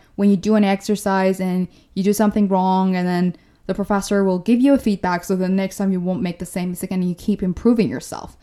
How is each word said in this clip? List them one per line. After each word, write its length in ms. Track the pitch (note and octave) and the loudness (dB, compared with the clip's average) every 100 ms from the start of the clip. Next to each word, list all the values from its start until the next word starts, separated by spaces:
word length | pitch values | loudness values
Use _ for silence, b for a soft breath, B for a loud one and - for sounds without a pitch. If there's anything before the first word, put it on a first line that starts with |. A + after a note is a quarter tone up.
| b - | b 0
when 140 | G3+ | 2
you 80 | F#3+ | 2
do 160 | G#3 | 2
an 100 | A3 | 2
exercise 760 | G3 G3 - G3+ G3+ F#3+ F#3+ F#3+ | 4 0 -2 -2 0 0 0 0
and 280 | F#3+ F3+ F3+ b b - | -2 -2 -4 b b -2
you 80 | |
do 100 | G3 | 0
something 340 | G#3 G#3 G#3+ G3+ | 2 2 2 2
wrong, 480 | F#3+ F#3 F#3 F#3+ F#3 | 2 2 2 2 0
and 120 | F3+ | 0
then 280 | F3+ F3+ - b b - | 0 0 -2 b b -8
the 80 | |
professor 500 | F#3+ G3 G3+ - G3+ | -6 -2 -2 0 0
will 160 | F#3+ F3+ | 2 0
give 220 | G3+ A#3+ | 2 4
you 120 | C#4 | 4
a 40 | C#4 | 4
feedback 480 | A#3 G3 F3+ F3 - | 2 -2 -2 -4 -2
so 100 | F#3+ | -2
the 140 | F#3 | 0
next 260 | F#3+ F#3+ F#3+ | 0 -2 -2
time 160 | G3 | -2
you 80 | F#3 | 0
won't 220 | F3 F#3 | -2 -2
make 180 | F3+ E3+ | -4 -6
the 60 | F#3 | -8
same 240 | F#3+ F3+ | -6 -6
mistake 220 | F3+ F#3 | -6 -6
and 120 | F#3 | -2
you 100 | F3+ | -2
keep 300 | F3 - G3 | -2 -4 -2
improving 460 | F#3 E3+ A#3 A#3 C#3+ | -2 0 2 2 0
yourself. 480 | B2+ - - - - | -2 -10 -14 -14 -20